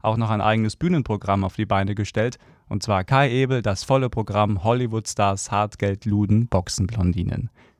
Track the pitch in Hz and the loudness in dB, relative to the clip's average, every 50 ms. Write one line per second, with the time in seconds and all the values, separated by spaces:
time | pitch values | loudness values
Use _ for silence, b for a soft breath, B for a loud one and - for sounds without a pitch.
0 | b 110 110 113 113 107 110 104 98 107 110 113 110 110 - - 156 175 180 156 | b -2 0 0 0 0 0 0 2 2 2 2 2 0 -2 -2 -2 0 0 0
1 | 117 - 107 98 - 101 98 98 95 92 - - 110 98 104 98 98 98 104 104 | 0 -2 -4 -4 0 0 0 0 0 -2 -2 -4 -2 0 0 0 0 0 -2 -4
2 | 104 - - 107 110 123 127 b b b b b b b 104 101 - 113 101 92 | -4 -4 -2 -2 -2 -2 -2 b b b b b b b -6 -6 -2 0 0 -2
3 | 92 - 135 135 143 131 120 127 135 127 135 123 104 - 95 - - - 135 135 | 0 2 2 2 4 4 2 0 0 0 0 -2 0 -2 -2 -2 0 0 2 2
4 | 131 120 - 117 107 - 101 104 107 104 104 92 78 110 120 123 127 117 110 110 | 2 0 -2 -4 -4 -2 2 2 2 2 2 0 0 0 0 0 0 -2 -2 -4
5 | 104 - - - 104 98 98 95 - - 101 101 107 104 - - 107 101 98 98 | -6 -6 -2 0 0 0 0 -2 -4 -4 -2 -2 -2 -2 -2 -4 -2 -2 -2 -2
6 | - 107 101 104 104 98 107 110 120 - - 92 90 - - - 98 87 - - | -2 0 2 2 4 4 4 2 2 2 0 -2 0 0 -4 -2 -2 -2 0 0
7 | 90 90 85 87 87 90 - 69 - - b b b b b b | 0 0 2 0 -2 -4 -4 -4 -6 -8 b b b b b b